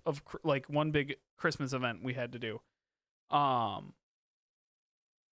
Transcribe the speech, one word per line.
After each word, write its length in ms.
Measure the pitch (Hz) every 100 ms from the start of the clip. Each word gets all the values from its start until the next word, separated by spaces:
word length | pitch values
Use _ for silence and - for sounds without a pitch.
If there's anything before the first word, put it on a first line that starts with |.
| 160
of 180 | 143
cr-, 120 | - -
like, 240 | 160 139 147
one 220 | 147 156
big 240 | 147 143 - _ -
Christmas 360 | 170 - 131
event 280 | 131 123 87
we 120 | 127
had 180 | 127 120
to 60 | 117
do. 220 | 117 107 _ _ _ _ _ _ -
Um, 600 | 147 139 123 107 95 - - _ _ _ _ _ _ _ _ _ _ _ _ _